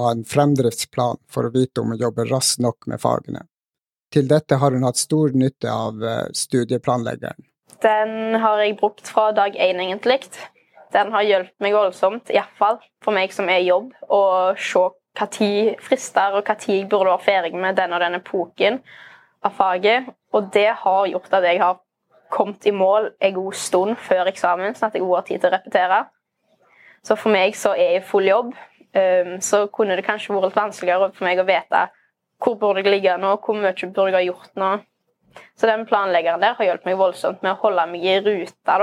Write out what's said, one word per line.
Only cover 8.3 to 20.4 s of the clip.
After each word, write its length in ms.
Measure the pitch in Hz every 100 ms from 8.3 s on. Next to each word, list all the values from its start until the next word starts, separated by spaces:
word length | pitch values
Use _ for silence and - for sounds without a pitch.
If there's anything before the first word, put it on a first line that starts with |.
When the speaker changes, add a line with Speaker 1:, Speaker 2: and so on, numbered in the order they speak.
| 226
Speaker 2:
har 180 | 220 214
jeg 180 | 208 208
brukt 280 | 208 - -
fra 240 | - 214
dag 240 | 214 202 202
én, 240 | 185 180
egentlig. 480 | 185 202 233 262 - - - _ _ - -
Den 200 | 202 202
har 120 | 220
hjulpet 360 | 208 190 185 -
meg 140 | 202
voldsomt, 560 | 208 196 185 190 226 -
i 100 | 196
hvert 160 | - -
fall 200 | 208 240 _ _
for 80 | - 202
meg 160 | 190
som 160 | - 180
er 100 | 185
i 80 | 180
jobb, 220 | 180 254 - -
å 460 | 202 196 185 185 190
se 320 | - 185 180 - _ -
hva 100 | 208
tid 480 | - 208 202 214 -
frister, 540 | - 254 - - 196 196
og 80 | 202
hva 100 | 214
tid 240 | - 196
jeg 60 | 196
burde 200 | 208 190
være 140 | 185 -
ferdig 320 | 196 170 175
med 200 | 185 190
den 140 | 180 175
og 80 |
den 140 | 175 180
epoken 600 | - 196 170 - 190 262 - - - - _ _ 208
av 100 | -
faget. 520 | 190 185 202 240 254 - _
Og 140 | 214